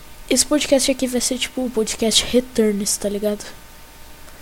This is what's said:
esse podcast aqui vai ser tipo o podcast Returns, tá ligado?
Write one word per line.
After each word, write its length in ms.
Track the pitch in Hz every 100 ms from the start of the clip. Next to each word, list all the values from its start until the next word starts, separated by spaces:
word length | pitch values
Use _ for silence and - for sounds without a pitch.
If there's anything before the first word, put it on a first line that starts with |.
| - - -
esse 160 | 247 -
podcast 440 | 294 - 269 269
aqui 160 | 262 254
vai 120 | 247
ser 180 | - 247
tipo 260 | - - 254
o 40 |
podcast 540 | 226 214 - 226 - -
Returns, 680 | 240 254 - 214 202 202 -
tá 120 | 202
ligado? 340 | 202 208 208 - - - - - - - - - -